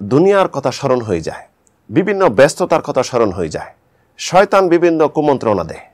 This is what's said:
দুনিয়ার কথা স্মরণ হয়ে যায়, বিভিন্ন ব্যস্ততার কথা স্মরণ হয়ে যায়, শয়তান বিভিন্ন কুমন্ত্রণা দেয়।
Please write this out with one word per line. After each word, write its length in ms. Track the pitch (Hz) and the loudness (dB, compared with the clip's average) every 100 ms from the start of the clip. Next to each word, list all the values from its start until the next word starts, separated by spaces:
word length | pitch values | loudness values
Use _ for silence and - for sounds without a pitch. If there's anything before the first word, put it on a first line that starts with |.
দুনিয়ার 460 | 101 131 190 202 180 | -2 2 4 2 0
কথা 220 | 139 131 | -2 -6
স্মরণ 300 | - 139 127 | -4 -2 -2
হয়ে 200 | 110 87 | -2 -4
যায়, 280 | 80 - - _ _ _ - | -6 -12 -18 _ _ _ -4
বিভিন্ন 380 | 123 190 202 185 | -2 -2 0 0
ব্যস্ততার 540 | 104 143 - 180 170 | 4 2 2 -2 -2
কথা 200 | - 135 | -2 -4
স্মরণ 300 | 120 123 110 | -2 0 0
হয়ে 160 | 92 82 | -2 -6
যায়, 260 | 78 - - _ _ _ - | -8 -14 -20 _ _ _ -16
শয়তান 500 | - 175 202 196 185 | 0 2 4 2 2
বিভিন্ন 400 | 170 170 160 147 | 2 2 2 0
কুমন্ত্রণা 560 | 156 151 131 113 98 | 0 0 0 0 -2
দেয়। 240 | 82 - - | -4 -12 -20